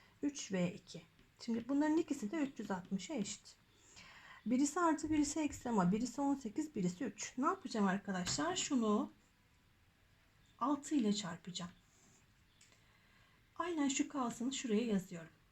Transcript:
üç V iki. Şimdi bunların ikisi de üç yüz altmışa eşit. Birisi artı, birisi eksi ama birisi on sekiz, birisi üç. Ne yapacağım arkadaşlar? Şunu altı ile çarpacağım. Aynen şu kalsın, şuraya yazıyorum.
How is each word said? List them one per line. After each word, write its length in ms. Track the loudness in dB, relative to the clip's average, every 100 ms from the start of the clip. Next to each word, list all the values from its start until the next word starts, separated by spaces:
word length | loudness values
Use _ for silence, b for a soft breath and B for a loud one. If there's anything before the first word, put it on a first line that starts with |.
| b b
üç 300 | -4 -4 -4
V 200 | -2 -2
iki. 280 | -4 -12 -16 -16 _ -20 _
Şimdi 240 | -4 -4 0
bunların 280 | 2 4 2
ikisi 340 | 0 -2 -4
de 60 | -2
üç 220 | -4 -4
yüz 120 | -6
altmışa 440 | -6 -4 -6 -4
eşit. 420 | -4 -4 -6 -14 -20 _ B B B B B B B 0
Birisi 340 | 4 4 4
artı, 300 | 4 4 2
birisi 300 | 2 2 2
eksi 280 | -2 -2 0
ama 240 | 4 4
birisi 280 | 4 0 0
on 140 | 0
sekiz, 400 | 0 -2 -4 -4
birisi 300 | -2 -2 -2
üç. 280 | -6 -6 -8 -2
Ne 80 | 0
yapacağım 400 | 0 -4 0 2
arkadaşlar? 680 | 2 -2 -4 -2 -2 0 -2
Şunu 560 | 0 2 4 2 0 -8 _ _ _ _ _ _ _ _ _ _ _ _ -20 -4
altı 360 | 0 0 0
ile 180 | 2 2
çarpacağım. 580 | 2 -2 -8 -10 -10 -10 -12 _ _ -20 -20 _ _ _ _ b b b b b b b b _ -6
Aynen 300 | -4 0 2
şu 200 | 2 0
kalsın, 420 | -2 -2 -2 -4
şuraya 340 | -2 0 2
yazıyorum. 460 | 2 0 -2 -10 -14 -20 _